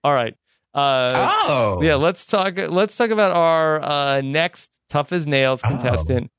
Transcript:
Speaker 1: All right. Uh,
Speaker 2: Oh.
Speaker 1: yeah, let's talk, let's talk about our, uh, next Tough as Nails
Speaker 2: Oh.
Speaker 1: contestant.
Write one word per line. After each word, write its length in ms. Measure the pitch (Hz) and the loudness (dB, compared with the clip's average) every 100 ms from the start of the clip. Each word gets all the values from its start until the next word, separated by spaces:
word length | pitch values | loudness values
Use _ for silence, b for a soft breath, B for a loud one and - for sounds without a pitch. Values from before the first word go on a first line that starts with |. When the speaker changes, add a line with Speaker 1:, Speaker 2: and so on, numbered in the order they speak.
Speaker 1:
All 100 | 147 | 2
right. 220 | 139 113 - _ _ _ | 0 -2 -8 _ _ _
Uh, 380 | 143 139 131 127 127 - 427 | -2 0 2 0 0 0 0
Speaker 2:
Oh. 360 | 392 139 110 90 | 0 2 0 0
Speaker 1:
yeah, 120 | 160 | 0
let's 320 | 143 160 190 - | 2 0 -2 -2
talk, 280 | 208 190 180 | -2 -2 -4
let's 400 | 165 175 208 - | -2 0 -2 -2
talk 140 | 240 | -2
about 200 | 214 196 170 | 2 2 2
our, 440 | 165 165 160 156 | 2 2 2 0
uh, 400 | 143 143 139 139 | 0 -2 0 0
next 500 | 135 147 170 - - _ _ | 0 -2 -2 -6 -20 _ _
Tough 220 | 147 143 | -4 -2
as 140 | 180 147 | -4 0
Nails 340 | 139 131 131 | 2 2 0
Speaker 2:
Oh. 40 | 120 | -2
Speaker 1:
contestant. 600 | 131 123 120 80 101 - | -2 -2 -2 -2 -2 -4